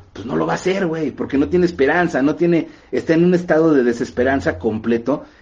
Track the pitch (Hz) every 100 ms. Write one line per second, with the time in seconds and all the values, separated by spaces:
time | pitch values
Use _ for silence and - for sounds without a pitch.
0 | - - 110 156 160 170 180 190 180 160
1 | 143 113 117 139 147 175 175 - 135 170
2 | 175 139 139 147 170 165 - - - 123
3 | - 165 175 180 175 160 165 143 120 117
4 | 123 - 127 135 160 - 117 107 113 117
5 | 117 147 - -